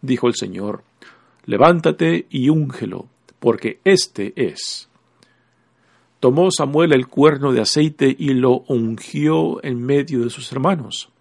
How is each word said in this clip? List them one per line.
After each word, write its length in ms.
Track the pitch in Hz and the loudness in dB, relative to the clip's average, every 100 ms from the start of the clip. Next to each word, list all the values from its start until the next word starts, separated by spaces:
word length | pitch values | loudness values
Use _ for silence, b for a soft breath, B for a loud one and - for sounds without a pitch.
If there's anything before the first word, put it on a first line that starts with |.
Dijo 240 | 135 123 123 | -2 0 0
el 80 | 117 | -2
Señor: 480 | 101 92 101 107 _ _ b b b b - | -6 -8 -8 -10 _ _ b b b b -6
"Levántate 800 | 101 147 175 160 156 165 170 - | 2 4 4 0 0 0 -2 -4
y 200 | - 131 | -2 0
úngelo, 580 | 160 143 123 110 92 - _ _ _ | 2 0 -6 -10 -10 -14 _ _ _
porque 400 | - 113 117 - - | -2 0 -2 -2 2
este 480 | 190 - - 101 - | 2 2 -6 -8 -4
es". 520 | 113 - - - - _ _ _ _ _ _ _ _ _ _ _ _ _ | -6 -4 -12 -12 -16 _ _ _ _ _ _ _ _ _ _ _ _ _
Tomó 320 | 131 139 185 | 2 4 2
Samuel 420 | - 143 147 165 | 2 -2 2 4
el 140 | 135 127 | 2 0
cuerno 460 | - 147 143 139 | 4 4 4 0
de 80 | 127 | 0
aceite 540 | 107 - 156 151 139 131 | 0 2 0 2 0 2
y 160 | 151 131 | 0 2
lo 240 | 127 123 - | 4 2 0
ungió 960 | 127 113 113 - 147 151 160 165 165 | -2 -2 -4 -8 -2 0 2 0 -4
en 200 | 147 123 | -6 -6
medio 400 | 123 143 143 131 | 0 0 0 -2
de 60 | 117 | -2
sus 220 | 127 131 | -6 -10
hermanos. 580 | 131 139 185 110 - - _ | -4 -2 -2 -4 -12 -14 _